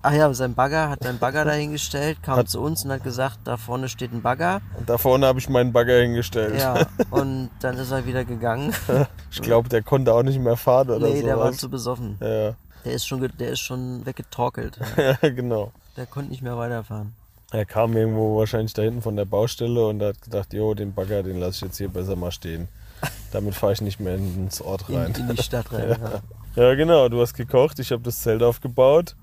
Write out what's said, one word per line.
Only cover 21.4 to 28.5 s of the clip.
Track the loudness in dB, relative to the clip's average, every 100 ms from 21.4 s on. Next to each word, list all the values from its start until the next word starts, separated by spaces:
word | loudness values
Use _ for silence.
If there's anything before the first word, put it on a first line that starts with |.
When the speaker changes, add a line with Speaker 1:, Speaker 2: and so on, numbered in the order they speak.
| -4 -4
Speaker 2:
ich |
jetzt | -10 -8
hier | -6
besser | -6 -6 -4
mal | -6
stehen. | -8 -10 -8 -10 -14 -20 -10
Speaker 1:
<laughs> | -10 -10 -8
Speaker 2:
Damit | -4 -4 0
fahr | 0
ich | 0
nicht | -4 -4
mehr | -4 -4
ins | -4 -4 -6 -6
Ort | -8 -8 -4
Speaker 1:
In, | -4
Speaker 2:
rein.“ | -2 -4
Speaker 1:
in | -4 -4
die |
Stadt | -4 -4 -4
rein, | -4 -2
Speaker 2:
<laughs> | -2
Ja. | -2 -8 -12 -16 -8 4
Speaker 1:
ja. | 6
Speaker 2:
Ja, | 6
genau, | 6 6 6
du | 4
hast | 0
gekocht, | -2 2 4 4 0
ich | -4
hab | -4
das | -4 -4
Zelt | 0 4
aufgebaut | 4